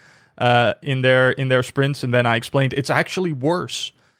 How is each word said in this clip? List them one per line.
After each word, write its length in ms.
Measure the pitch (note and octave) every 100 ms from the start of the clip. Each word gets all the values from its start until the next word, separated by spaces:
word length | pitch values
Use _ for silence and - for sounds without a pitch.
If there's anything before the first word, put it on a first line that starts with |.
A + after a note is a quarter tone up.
| _ _ _ -
uh, 360 | A#2+ A#2+ A2+ -
in 200 | C#3+ C3
their, 300 | C3 C3 B2+
in 160 | - C3+
their 160 | C3
sprints. 400 | B2 - C#3 C#3
And 100 | B2+
then 120 | B2 A#2+
I 100 | A#2
explained 380 | - C#3 C3+
it's 160 | C3 A#2+
actually 420 | C3 - - F#3
worse, 580 | C#3+ C#3 F3 C#3 - - _ _ _